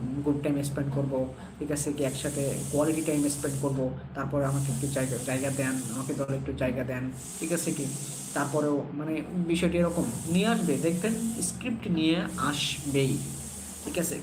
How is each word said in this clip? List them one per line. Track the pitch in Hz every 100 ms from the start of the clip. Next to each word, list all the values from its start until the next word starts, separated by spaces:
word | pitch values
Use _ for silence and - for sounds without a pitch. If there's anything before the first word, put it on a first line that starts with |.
| 127 143 143
গুড | 135
টাইম | 151 143
স্পেন্ড | 139 147 139 139
করব, | 135 135 127 - - -
ঠিক | 147
আছে, | 147 147
কি | 143
একসাথে | 135 - 151 143 139 104 -
কোয়ালিটি | 143 156 156
টাইম | 160 147 143
স্পেন্ড | - 147 135
করব, | 143 135 127 127 - 139
তারপরে | 135 143 135
আমাকে | 139 139
একটু | - 139
জায়গা, | 139 131 117 131
জায়গা | 131 139
দেন, | 135 131 131 113 123
আমাকে | 135
দলে | 139 135 135
একটু | 143
জায়গা | 127 127 123
দেন, | 127 127 127 - - -
ঠিক | 160
আছে, | 170 165
কি | - 139 - - - -
তারপরেও | 147 139 151 147 143 -
মানে | 143 156 156 - 180 170
বিষয়টি | 170 175 170
এরকম | 170 170 - - 160
নিয়ে | 175 220
আসবে, | 226 175 131
দেখবেন | 170 180 214 226 - -
স্ক্রিপ্ট | - - 254 - -
নিয়ে | 160 160 170 - -
আসবেই, | 143 147 - - 143 139 135 - - - - - - - -
ঠিক | 180
আছে, | 165 -